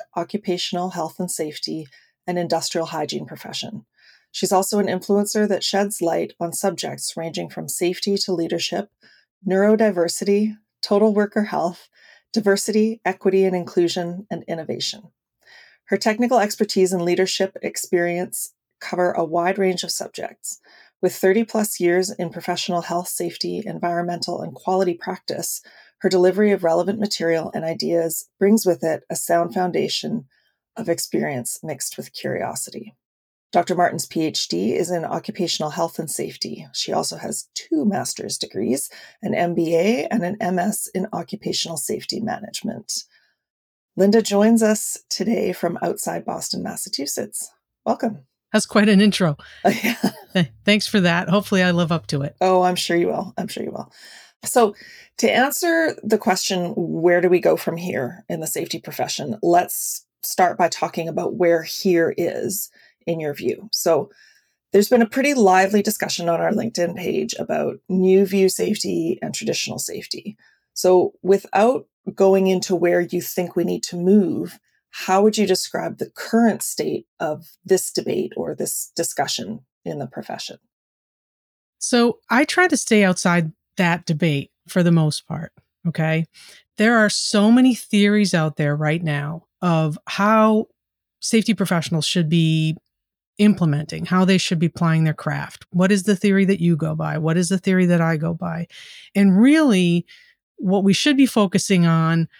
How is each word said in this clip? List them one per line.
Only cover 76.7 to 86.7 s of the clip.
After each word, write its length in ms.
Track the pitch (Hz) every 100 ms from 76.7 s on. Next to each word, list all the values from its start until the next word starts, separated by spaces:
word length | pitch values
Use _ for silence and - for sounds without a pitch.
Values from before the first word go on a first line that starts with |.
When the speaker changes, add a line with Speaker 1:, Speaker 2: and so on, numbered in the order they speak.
| - 156 - - -
Speaker 1:
of 280 | 165 151 170 _
this 280 | 180 185 -
debate 420 | 165 170 170 151 -
or 160 | 165
this 380 | 151 - - - -
discussion 640 | 165 - 135 - 101 110 _ _
in 140 | 170 151
the 100 | 135
profession? 500 | - - - - - _ _ _ _ _ _ _ _ _ _ _ _
Speaker 2:
So 400 | - 240 240 - -
I 140 | 226
try 240 | 302 - 359
to 100 | 311
stay 260 | - 214
outside 480 | 196 180 185 175 160 - _ -
that 280 | 175 170 -
debate 460 | 151 170 143 - _ -
for 140 | 190
the 80 | 170
most 360 | 170 156 - -
part, 240 | - 165 _ _ _ 170
okay? 400 | 151 160 160 160 - - - _